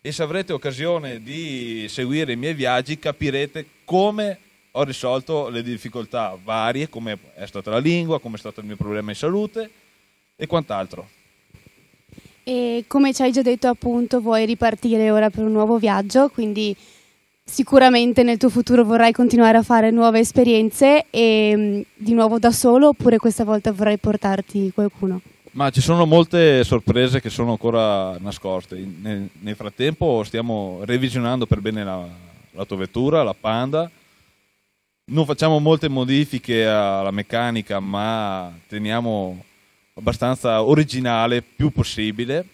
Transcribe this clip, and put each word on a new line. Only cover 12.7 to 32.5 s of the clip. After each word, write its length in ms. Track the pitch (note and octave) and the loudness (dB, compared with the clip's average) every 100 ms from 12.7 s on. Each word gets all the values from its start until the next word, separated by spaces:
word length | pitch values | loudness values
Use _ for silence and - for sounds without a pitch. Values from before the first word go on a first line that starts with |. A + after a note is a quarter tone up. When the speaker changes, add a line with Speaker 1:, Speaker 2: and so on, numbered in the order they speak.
| A#3 A3 | -4 -2
Speaker 2:
come 260 | C#4 C#4 | 2 2
ci 100 | C4 | 2
hai 100 | B3+ | 0
già 100 | C4 | 2
detto, 240 | B3 B3 B3+ | 2 2 0
appunto, 540 | B3 B3 A#3+ A#3+ B3 | 0 -2 -2 0 0
vuoi 260 | A3+ A3 A3 | 2 0 0
ripartire 640 | A#3 A#3 A3 A#3+ A3+ A3 | 0 0 0 0 2 4
ora 180 | G#3+ G#3+ | 4 2
per 140 | - | 0
un 80 | A3 | 0
nuovo 260 | G#3+ G#3+ A#3 | 2 2 2
viaggio, 520 | G#3+ G3 G3 B3+ C#4 | 2 0 2 2 2
quindi 480 | - G#3+ G#3 G#3+ G3 - _ _ _ _ _ | 0 -4 -2 -4 -4 -12 _ _ _ _ _
sicuramente 800 | - - C4 C#4 B3+ A#3+ A#3+ B3 | -10 -4 4 6 8 6 4 4
nel 140 | B3 A#3 | 2 4
tuo 140 | C4 | 2
futuro 340 | A#3+ - A#3+ | 0 2 4
vorrai 260 | G#3+ A#3 A#3 | 4 4 4
continuare 480 | A3+ B3 A#3+ A3+ A3+ | 4 2 6 6 6
a 40 | |
fare 280 | A3 A#3 A3 | 4 4 4
nuove 300 | A#3 A3+ A3 | 4 4 4
esperienze 840 | A3+ - A#3+ A3 A3 - C#4 D4+ - | 2 4 4 4 2 4 6 6 2
e, 420 | A3+ A3+ A3 G#3+ G#3+ | 2 2 4 4 2
mm, 240 | G#3 G3+ - | 0 -2 -6
di 200 | _ G#3+ | _ 0
nuovo 240 | A#3 A3 A#3 | 2 4 4
da 140 | A#3 | 2
solo, 360 | A#3 B3 B3 D4 | 4 4 6 6
oppure 300 | C#4+ B3 A3+ | 6 4 4
questa 240 | A#3 - | 2 0
volta 300 | G#3+ G#3+ A3+ | -2 0 -2
vorrai 260 | F#3+ G#3+ G#3 | 0 0 0
portarti 720 | G#3+ G#3 G3+ G3 F#3+ G3+ G3 | 0 -2 -2 -4 -4 -4 -2
qualcuno? 480 | - G#3 - F#3+ F#3 - _ - C3 | -2 -4 -2 -6 -6 -10 _ -16 -4
Speaker 1:
Ma 140 | C#3 | -2
ci 100 | C3 | 0
sono 240 | B2+ E3+ | 0 2
molte 600 | E3 E3 E3 F3 D#3+ C3+ | 6 6 4 4 4 4
sorprese 540 | A#2 B2 - A#2 B2+ C3 | 2 0 0 0 2 0
che 120 | A2 | -4
sono 220 | - A#2+ | -4 -4
ancora 680 | A2+ A#2 A2+ A2 G2+ F#2+ F2+ | -2 0 0 0 0 -4 -8
nascoste. 580 | G2 F#2+ G2 F#2 F2+ F#2 | -12 -10 -8 -8 -8 -14
In-, 220 | F#2+ E2+ | -14 -12
nel, 260 | G#2+ G2+ G2 D2+ | -10 -8 -10 -12
nel 160 | G2+ G#2 | -14 -12
frattempo 680 | G#2+ - C3+ D#3 E3+ A#2 | -12 -6 -6 -2 -2 -2
stiamo 580 | G2+ - A#2 A2 F#2+ F2+ | -4 -6 -6 -6 -8 -10
revisionando 640 | G2+ B2 C3 C3 A#2 B2+ A#2 | -4 -2 -2 -4 -4 -4 -2
per 160 | G#2+ | -2
bene 200 | G#2 G#2+ | -2 -6
la, 240 | G2 F#2 F2 F2 F2+ - _ | -8 -8 -12 -18 -20 -20 _